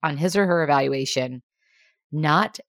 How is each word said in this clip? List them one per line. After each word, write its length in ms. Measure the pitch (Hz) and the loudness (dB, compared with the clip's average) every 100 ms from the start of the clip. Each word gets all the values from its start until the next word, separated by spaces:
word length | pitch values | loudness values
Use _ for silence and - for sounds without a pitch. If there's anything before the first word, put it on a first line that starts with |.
on 140 | 156 143 | -4 0
his 220 | 175 196 | 0 2
or 80 | 185 | 2
her 180 | 170 | 2
evaluation, 760 | 151 139 139 135 135 131 127 127 - _ _ _ _ _ _ | 2 2 2 -2 -2 -4 -4 -8 -16 _ _ _ _ _ _
"Not 480 | 147 151 160 214 - | -2 2 2 0 -6